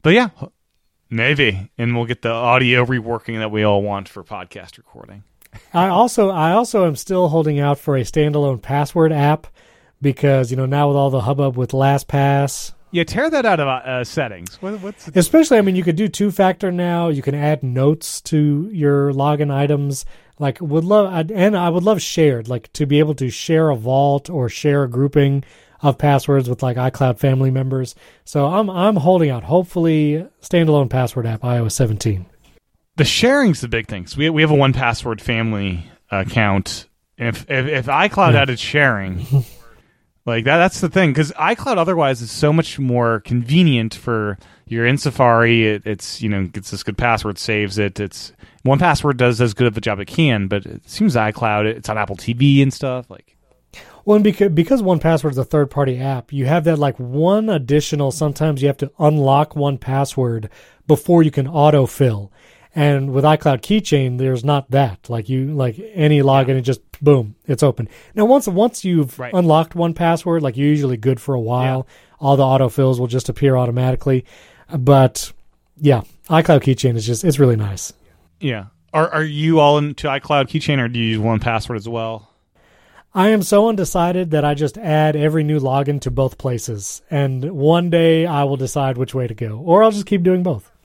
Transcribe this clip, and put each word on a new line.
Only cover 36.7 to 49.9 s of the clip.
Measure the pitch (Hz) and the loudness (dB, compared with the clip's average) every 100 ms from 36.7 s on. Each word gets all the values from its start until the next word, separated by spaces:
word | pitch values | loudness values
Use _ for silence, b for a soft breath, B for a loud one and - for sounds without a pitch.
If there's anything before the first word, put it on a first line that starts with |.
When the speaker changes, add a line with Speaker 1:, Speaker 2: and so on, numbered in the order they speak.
| - - _ _ - | -12 -18 _ _ -8
Speaker 1:
If, | 117 110 - | -6 -6 -6
if, | 139 135 | -4 -2
if | 143 123 | -4 -2
iCloud | 139 202 202 175 | 0 0 2 4
Speaker 2:
Yeah. | 143 | 4
Speaker 1:
added | 135 123 | 2 -4
sharing, | - 147 139 107 95 90 - 139 120 b b b | -2 2 2 0 -6 -8 0 0 0 b b b
Speaker 2:
<laughs> | b b b _ - | b b b _ -4
Speaker 1:
like, | 117 | -2
that, | 117 165 | 2 2
that's | 185 - | 2 0
the | 170 | -2
thing. | 190 175 | 2 2
'Cause | 139 151 | 2 -2
iCloud | - 160 233 277 208 | -2 -2 -2 -2 0
otherwise | 170 170 143 123 | 0 0 0 -2
is | 117 | -8
so | - 147 | -2 2
much | 160 160 - | 2 0 -4
more | 131 120 117 110 | -2 0 0 -2
convenient | - 120 120 160 170 123 113 | -2 -4 2 4 4 2 -2
for, | - - 113 104 95 b b - | -6 -6 -4 -4 -6 b b -8
you're | 117 117 | -2 0
in | 143 | 0
Safari. | 151 123 123 113 117 117 110 | -2 2 4 4 4 4 2
It, | 104 104 | 0 -6
it's, | 101 - - | -8 -10 -8
you | 110 | -4
know, | 98 92 | -2 -4
gets | 101 - | -8 -12
this | 101 | -10
good | - 98 | -8 -2
password, | 120 113 107 95 | 0 0 -4 -8
saves | - 107 104 101 | -4 -2 -2 -2
it. | 101 95 | -4 -4
It's, | 101 - - _ b b | -10 -10 -20 _ b b
one | 127 139 | 0 2
password | 175 143 147 127 | 2 2 0 2
does | 123 113 | 0 2
as | 120 | 0
good | 98 123 | 2 0
of | 107 | 0
a | |
job | 110 | -6